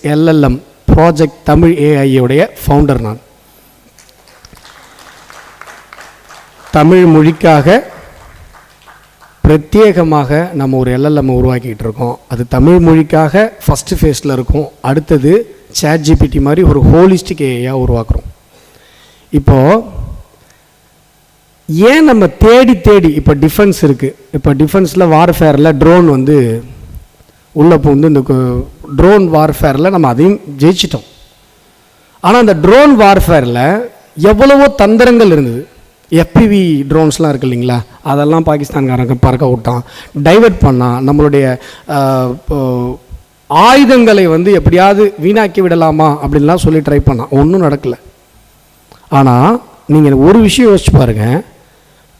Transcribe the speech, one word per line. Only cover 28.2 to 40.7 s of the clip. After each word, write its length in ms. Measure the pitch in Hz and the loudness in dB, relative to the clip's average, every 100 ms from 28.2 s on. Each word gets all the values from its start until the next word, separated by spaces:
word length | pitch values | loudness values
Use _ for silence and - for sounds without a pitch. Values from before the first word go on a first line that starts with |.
| 131 131 127 123 - - - 139 | -2 -2 -2 -6 -8 -14 -8 0
ட்ரோன் 280 | 175 208 180 156 | 2 4 2 0
வார்ஃபேர்ல 540 | 156 - 151 135 180 | -2 -2 -4 -2 -2
நம்ம 180 | 185 139 | 0 -2
அதையும் 320 | 120 175 202 - 139 | 0 0 -2 -8 -2
ஜெயிச்சிட்டோம். 480 | 151 185 180 117 - _ _ _ _ _ _ _ _ _ _ _ | 0 0 -4 -8 -14 _ _ _ _ _ _ _ _ _ _ _
ஆனா 180 | 180 240 | 0 2
அந்த 160 | 220 | 2
ட்ரோன் 460 | 165 175 247 294 247 | 2 4 4 6 4
வார்ஃபேர்ல 840 | 202 196 - 160 120 120 139 208 240 - _ - | 4 2 2 0 0 -2 -2 -4 -8 -16 _ -2
எவ்வளவோ 520 | 190 214 269 277 277 | 0 4 4 4 4
தந்திரங்கள் 640 | 277 202 220 247 240 214 | 2 0 2 2 4 4
இருந்தது. 360 | 156 127 117 - _ _ _ _ | 2 0 -6 -12 _ _ _ _
எஃப் 240 | 165 165 | -2 0
பி 120 | - 220 | 2 2
வி 460 | 202 180 147 139 | 2 0 -2 -2
ட்ரோன்ஸ்லாம் 380 | 156 156 - 160 | 0 0 0 -4
இருக்கு 180 | 135 131 | -4 -4
இல்லைங்களா, 340 | 123 123 123 - - | -4 -2 -4 -6 -12
அதெல்லாம் 420 | - 143 147 165 160 | -6 -2 0 0 -2
பாகிஸ்தான்காரங்க 680 | 151 143 143 135 127 123 123 | -4 -4 -6 -4 -2 -4 -2
பறக்க 280 | 131 127 135 | -2 0 -2
விட்டான், 360 | 123 113 123 - - - 147 | -4 -4 -8 -10 -18 -14 -8
டைவர்ட் 360 | 151 202 226 180 | -2 2 2 2
பண்ணான். 380 | 143 | 0